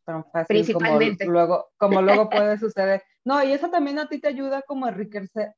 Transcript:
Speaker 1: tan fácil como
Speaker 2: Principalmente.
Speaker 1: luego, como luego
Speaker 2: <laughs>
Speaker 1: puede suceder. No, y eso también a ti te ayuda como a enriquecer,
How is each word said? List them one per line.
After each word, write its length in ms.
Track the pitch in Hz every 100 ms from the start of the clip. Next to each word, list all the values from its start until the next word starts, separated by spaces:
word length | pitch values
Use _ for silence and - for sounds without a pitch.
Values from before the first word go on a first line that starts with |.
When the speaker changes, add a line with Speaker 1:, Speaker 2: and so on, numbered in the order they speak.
| -
Speaker 1:
tan 180 | 160 -
fácil 380 | 170 160 208 170
como 160 | 175 170
Speaker 2:
Principalmente. 380 | 220 220 190 180
Speaker 1:
luego, 420 | 170 170 175 - -
como 240 | 202 190
luego 280 | 185 190 214
Speaker 2:
<laughs> 20 |
Speaker 1:
puede 260 | 208 208 208
suceder. 460 | 220 202 190 196 _ _ 247
No, 180 | 285
y 80 | 269
eso 180 | 277 349
también 300 | 349 285 294
a 80 | 302
ti 120 | 302
te 100 | 294
ayuda 320 | 269 269 269
como 240 | 277 269 247
a 40 |
enriquecer, 640 | 185 214 208 196 220 208